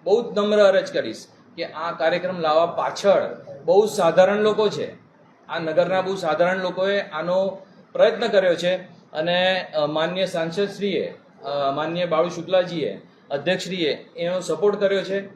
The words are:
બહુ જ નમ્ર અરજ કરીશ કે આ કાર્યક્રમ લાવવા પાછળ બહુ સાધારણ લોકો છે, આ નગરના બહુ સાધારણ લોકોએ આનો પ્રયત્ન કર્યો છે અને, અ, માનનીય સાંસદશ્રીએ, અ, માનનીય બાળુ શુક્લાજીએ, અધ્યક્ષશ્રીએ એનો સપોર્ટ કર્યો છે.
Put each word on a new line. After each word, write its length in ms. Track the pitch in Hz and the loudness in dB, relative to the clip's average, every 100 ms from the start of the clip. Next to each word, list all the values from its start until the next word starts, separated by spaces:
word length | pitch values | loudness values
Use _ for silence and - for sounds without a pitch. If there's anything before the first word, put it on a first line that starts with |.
બહુ 280 | 160 220 233 | 2 0 0
જ 60 | 185 | -2
નમ્ર 200 | 208 208 | 2 6
અરજ 340 | 196 190 - | 6 4 0
કરીશ 340 | - 120 107 - _ _ - | -4 -4 -10 -16 _ _ -12
કે 80 | |
આ 280 | 165 151 170 | -10 -8 -8
કાર્યક્રમ 460 | 165 165 175 180 180 | -2 0 0 -4 -2
લાવવા 280 | 156 156 170 | 2 2 2
પાછળ 720 | 160 135 - 202 170 - - - - | 0 -6 0 2 2 2 -8 -16 -10
બહુ 220 | 160 185 220 | 2 4 4
સાધારણ 500 | - 170 165 185 208 | 2 2 6 4 4
લોકો 320 | 214 208 214 | 2 2 0
છે, 360 | 139 95 - _ _ _ _ - | -2 -8 -10 _ _ _ _ -10
આ 100 | 160 | -6
નગરના 440 | 160 156 175 185 | 0 2 2 0
બહુ 140 | 185 190 | -2 -4
સાધારણ 400 | 170 151 175 190 | -2 2 2 2
લોકોએ 440 | 180 180 190 202 | -4 -2 -2 -2
આનો 580 | - 156 170 185 190 185 - - _ | -4 -6 -2 0 -2 -6 -18 -20 _
પ્રયત્ન 340 | - 208 208 226 | 4 4 4 2
કર્યો 280 | 196 185 | 2 2
છે 220 | 160 175 180 - - _ | 2 0 -2 -6 -20 _
અને, 540 | 151 165 175 185 185 - | -4 0 2 2 0 -4
અ, 120 | 156 147 | -2 -2
માનનીય 400 | 151 165 185 180 | 0 -2 -2 -2
સાંસદશ્રીએ, 920 | 175 165 165 202 - 202 156 95 - - _ | -2 -4 -2 -4 -4 -4 -2 -4 -10 -20 _
અ, 260 | 139 143 139 | -8 -2 -2
માનનીય 360 | 143 160 170 175 | -2 -4 -4 0
બાળુ 220 | 156 175 | 0 0
શુક્લાજીએ, 760 | 170 165 185 175 170 120 98 - _ _ | -4 0 0 0 -4 -6 -6 -16 _ _
અધ્યક્ષશ્રીએ 760 | 139 139 185 170 185 156 123 - - | -6 -2 -4 -4 -2 -2 -2 -8 -8
એનો 240 | 170 185 | -4 -4
સપોર્ટ 400 | - 151 202 196 | -4 0 0 2
કર્યો 220 | 196 196 | 0 0
છે. 240 | 175 196 196 | -2 -6 -8